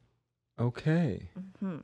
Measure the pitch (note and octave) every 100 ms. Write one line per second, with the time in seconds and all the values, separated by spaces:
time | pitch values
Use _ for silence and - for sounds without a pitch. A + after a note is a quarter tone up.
0 | _ _ _ _ _ - A#2+ - D#3 E3
1 | D3+ F2+ - - F#3+ - F#3+ E3